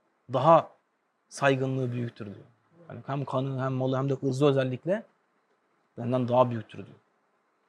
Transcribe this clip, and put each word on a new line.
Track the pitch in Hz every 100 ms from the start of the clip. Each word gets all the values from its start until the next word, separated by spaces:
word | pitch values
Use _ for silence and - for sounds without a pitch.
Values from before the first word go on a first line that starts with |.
| _ _ -
daha | 127 151 160 - _ _ _ _ _ _
saygınlığı | - 139 131 135 131 123
büyüktür | 123 120 - 101
diyor. | 101 - _ _ - -
Yani | 113 117
hem | 143
kanı | 131 131 135 131
hem | 131
malı | 131 131 131
hem | 135
de | 131
ırzı | 139 127 147
özellikle | 135 131 127 165 214 - _ _ _ _ _ _ _ _ -
benden | 120 127 120
daha | 123 123
büyüktür | 113 - 101 98
diyor. | 67 _ _ _ _ _ _